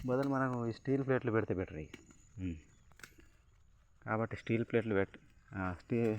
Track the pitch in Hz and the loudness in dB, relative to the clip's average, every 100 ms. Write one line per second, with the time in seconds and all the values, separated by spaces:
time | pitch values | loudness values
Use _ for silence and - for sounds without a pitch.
0 | 127 127 139 135 131 123 117 110 - 139 | 0 0 2 0 0 0 -2 -4 0 0
1 | 131 127 123 110 - 90 92 80 76 - | 2 2 2 2 2 -2 -2 -6 -12 -16
2 | - - - - 92 80 - - - - | -20 -20 -18 -6 -6 -6 -10 -20 -20 -20
3 | - - - - - - - - - - | -20 -20 -20 -20 -20 -20 -20 -20 -20 -14
4 | 120 110 113 - - 113 117 117 110 98 | -4 -2 -2 -4 -2 0 2 2 4 2
5 | 98 - - - - 98 92 87 - 120 | 2 -4 -20 -20 -10 -4 -4 -4 -2 0
6 | 117 | 2